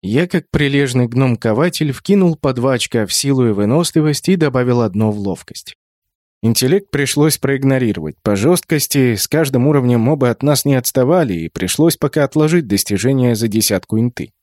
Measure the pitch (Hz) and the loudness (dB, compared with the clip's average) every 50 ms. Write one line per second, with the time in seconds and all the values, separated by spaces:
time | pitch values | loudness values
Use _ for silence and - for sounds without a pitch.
0 | - 92 107 135 175 180 - 175 143 _ - - 147 139 139 143 143 131 120 127 | -6 -2 0 0 0 0 -2 -4 -4 _ -2 -2 0 2 2 0 0 2 0 0
1 | 123 117 117 127 135 127 120 107 - 117 107 110 156 180 175 - 160 147 131 - | 0 0 0 0 0 0 0 0 0 0 0 2 0 0 0 -2 -4 -4 -4 -8
2 | _ - 196 202 190 175 160 - - 135 127 123 120 135 131 120 - - - 120 | _ 0 2 4 4 2 0 0 -2 -2 -2 0 0 0 0 0 -4 -2 -2 -2
3 | 107 98 - - - 139 139 131 127 117 107 98 104 104 123 160 175 - - 165 | -2 -2 -4 -4 0 0 0 2 2 2 2 0 0 0 2 0 0 0 0 0
4 | 151 151 147 - - - 190 185 160 147 127 131 123 123 123 120 117 107 90 104 | 0 0 -2 -2 0 0 0 2 2 0 0 0 0 2 2 2 0 0 0 0
5 | 110 110 107 104 101 98 90 - - - - - - - - _ _ _ _ _ | 0 0 -2 -2 -4 -6 -6 -8 -12 -20 -20 -20 -20 -20 -20 _ _ _ _ _
6 | _ _ _ _ _ _ _ _ - 113 117 - - 127 160 202 196 _ - 139 | _ _ _ _ _ _ _ _ -2 -2 0 0 2 2 2 0 -2 _ -4 -4
7 | 143 131 - 143 151 156 143 - - 139 139 131 135 135 135 131 127 113 101 - | -2 -2 0 2 2 2 2 0 -2 -2 -2 0 2 2 2 2 0 0 -2 -2
8 | 78 78 78 _ _ 110 104 98 104 151 180 170 - _ 165 151 - - - 143 | -6 -10 -12 _ _ -2 0 2 2 2 2 0 0 _ -2 -2 -2 -2 0 2
9 | 131 123 113 101 - - - 151 160 139 131 127 120 143 151 143 123 123 123 117 | 2 2 2 0 -2 -2 0 -2 0 0 0 0 2 2 2 2 2 2 2 2
10 | 113 120 156 147 131 123 113 - - 143 147 127 - 143 139 131 123 - - 135 | 2 2 2 2 0 0 0 0 0 0 0 0 0 0 0 0 0 -2 0 0
11 | 127 127 165 185 165 120 95 85 82 82 _ - - 92 - - 151 170 160 - | 2 2 2 2 2 0 -2 -4 -6 -8 _ -6 -4 -4 0 2 2 2 2 0
12 | - 143 - 156 143 135 - 156 151 156 165 180 156 107 101 98 - - 104 95 | -4 -2 0 0 -2 0 0 0 0 2 2 0 0 0 -2 -2 -2 -2 -4 -2
13 | 92 127 139 135 127 123 120 107 113 113 101 110 104 - 104 92 - _ - 110 | 0 0 0 2 2 2 0 0 -2 -2 0 0 0 0 -2 -4 -4 _ -2 -2
14 | 117 123 120 - 123 - _ _ | -2 -2 -4 -6 -12 -12 _ _